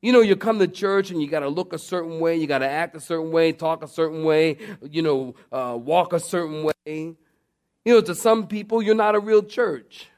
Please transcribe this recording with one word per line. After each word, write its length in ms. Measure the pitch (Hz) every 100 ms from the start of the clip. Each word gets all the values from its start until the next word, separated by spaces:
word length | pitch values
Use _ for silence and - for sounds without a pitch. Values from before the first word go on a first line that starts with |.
You 100 | 220
know, 80 | 247
you 160 | 220 196
come 240 | 208 220
to 80 | 185
church 420 | - 196 196 196
and 120 | 175
you 80 | 143
gotta 180 | 156 143
look 240 | 151 185
a 60 | 160
certain 420 | - 180 165 165
way, 160 | 165 165
you 100 | 156
gotta 220 | 139 135
act 300 | 147 170 160
a 20 |
certain 320 | - 165 160
way, 220 | 165 165
talk 280 | 156 160 160
a 60 | 156
certain 380 | - 160 160 160
way, 320 | 156 160 151 214 196 147
you 140 | 151
know, 320 | 165 135 131 - _
uh, 240 | 131 123 120
walk 320 | 120 170 170
a 80 | 170
certain 440 | - 180 160 156
way. 520 | 156 151 - 156 160 165 _ _ _ _ _ _ 226
You 80 |
know, 80 | 240
to 120 | 190
some 340 | 170 233 226 180
people, 340 | 208 208 226
you're 120 | 208
not 220 | 220 214 208
a 60 |
real 220 | 208 214
church. 680 | 208 - 233 139 - - -